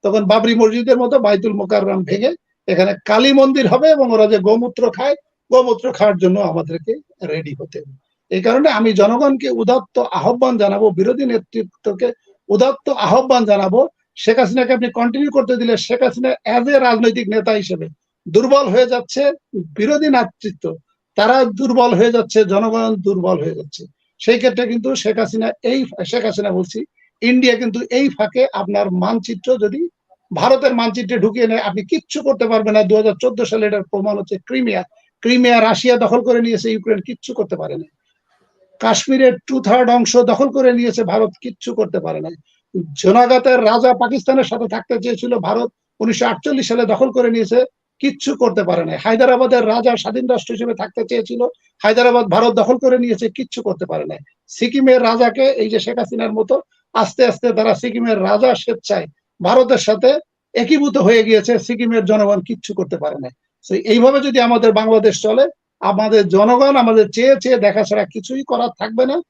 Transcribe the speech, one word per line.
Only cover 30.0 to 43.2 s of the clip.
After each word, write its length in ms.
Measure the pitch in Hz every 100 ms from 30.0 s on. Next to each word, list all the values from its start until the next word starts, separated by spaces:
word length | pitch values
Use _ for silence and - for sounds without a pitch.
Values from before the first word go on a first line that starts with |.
| _ _ _
ভারতের 420 | 165 214 262 269 240
মানচিত্রে 440 | 233 208 196 240
ঢুকিয়ে 280 | 208 220 226
নেয়, 120 | 220
আপনি 260 | 208 190 185
কিচ্ছু 360 | 311 _ 294
করতে 260 | 262 254 233
পারবেন 260 | 226 214
না। 100 | 214
দুহাজার 300 | 202 214 214 202
চোদ্দ 220 | 247 220
সালে 220 | 240 220 214
এটার 180 | 208
প্রমাণ 340 | 190 202 202 202
হচ্ছে 200 | 175 196
ক্রিমিয়া, 460 | - 262 247 190 180 _ _ _
ক্রিমিয়া 400 | 226 247 247 233
রাশিয়া 360 | 220 214 247 240
দখল 260 | 226 247
করে 180 | 220 240
নিয়েছে, 300 | 233 214 226
ইউক্রেন 280 | 220 208 208
কিচ্ছু 340 | 180 240 -
করতে 220 | 247 214 185
পারে 200 | 156 170
না। 80 | 156 _ _ _ _ _ _ _ _ _
কাশ্মীরের 540 | 226 214 - 262 262 - -
টু 140 | 262
থার্ড 280 | 269 254 240
অংশ 280 | 240 233 247
দখল 320 | 240 226 277
করে 220 | 269 262
নিয়েছে 300 | 240 240 233
ভারত, 260 | 202 202 214 180
কিচ্ছু 340 | 247 202 - 226
করতে 240 | 196 170
পারে 220 | 160 156
না। 80 | 160 170 _ _ _ 190 165
জোনাগাতের 720 | 143 185 220